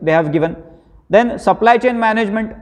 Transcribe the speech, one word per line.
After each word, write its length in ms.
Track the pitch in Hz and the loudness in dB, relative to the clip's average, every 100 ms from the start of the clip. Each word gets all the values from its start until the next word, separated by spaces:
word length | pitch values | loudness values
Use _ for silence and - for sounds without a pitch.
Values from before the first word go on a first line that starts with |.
they 100 | 156 | 0
have 200 | 160 156 | 0 2
given. 240 | 156 165 165 - - _ _ - | -2 -2 -6 -18 -20 _ _ 0
Then 300 | 190 240 - | 2 2 -2
supply 380 | - 190 226 240 | -2 2 2 4
chain 220 | 247 233 | 2 0
management. 560 | 226 220 214 214 220 - | -2 0 -2 -4 -6 -12